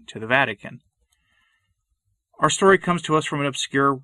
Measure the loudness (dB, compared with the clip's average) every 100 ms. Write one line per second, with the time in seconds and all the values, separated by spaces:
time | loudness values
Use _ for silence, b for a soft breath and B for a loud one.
0 | -18 -14 -2 0 0 -4 -14 -20 _ _
1 | _ _ _ _ _ _ _ _ _ _
2 | _ _ _ -2 0 4 4 4 2 -4
3 | 0 -2 0 -4 -4 -4 -4 0 2 0